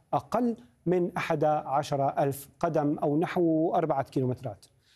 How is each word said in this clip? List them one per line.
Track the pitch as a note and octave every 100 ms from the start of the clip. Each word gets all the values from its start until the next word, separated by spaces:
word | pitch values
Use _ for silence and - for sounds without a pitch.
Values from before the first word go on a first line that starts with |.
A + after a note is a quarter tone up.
| _
أقل | C#3+ - G#3+ A#3+ A3+ - _ -
من | F3+ F3 -
أحد | - E3
عشر | D3+ D3+ D3 C3+ D3 C#3+ C#3 -
ألف | C#3+ C#3 - -
قدم | F3 D#3 D3 D3
أو | D#3+ D3
نحو | E3 - E3+ D#3+ E3
أربعة | - D#3 C#3
كيلومترات، | C3 - B2+ B2 B2+ G2+ - _ _